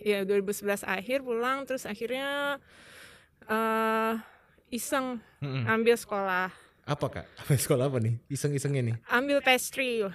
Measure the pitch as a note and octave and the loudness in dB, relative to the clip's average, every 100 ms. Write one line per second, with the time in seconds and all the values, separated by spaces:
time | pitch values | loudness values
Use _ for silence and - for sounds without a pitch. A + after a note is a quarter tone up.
0 | G#3 G3+ G3 G3+ G3 G3+ G3+ G3+ - F#3+ | 0 0 2 2 2 -2 -2 -2 -2 -4
1 | F#3+ C4+ C4 A3+ A#3+ C4+ C4 C4 - G#3 | -2 -2 0 -2 0 -2 -2 -6 -6 -6
2 | A3+ B3+ C#4 C#4+ C#4+ C#4 - - - - | -4 -4 -2 -2 -2 -4 -8 -20 -20 -20
3 | - - _ _ - A3 A3+ A3 A3 A3 | -20 -20 _ _ -4 0 2 2 2 2
4 | A3 A3+ - - _ _ _ B3 - C#4+ | 0 -2 -6 -20 _ _ _ -8 -2 -2
5 | C4 A#3+ - _ C#3+ C3+ B2 A3 A#3 A#3 | -2 -6 -10 _ -6 -2 0 4 4 4
6 | - G3+ G3 F3+ F#3 - - _ - D3 | 2 -2 0 0 -2 -6 -20 _ -4 -2
7 | C3 - - - - C#3 - C3+ C3+ C3 | -2 -4 -12 -6 2 2 4 2 2 2
8 | A2+ A#2 - C#3 D3 C#3+ C#3 C#3 A#2+ A#2 | 0 0 -4 -4 -2 0 0 0 0 -2
9 | - A#3+ C#4 C#4+ C4+ B3+ - - C4 A#3 | 0 0 2 2 4 2 2 -2 -2 0
10 | G3 | -2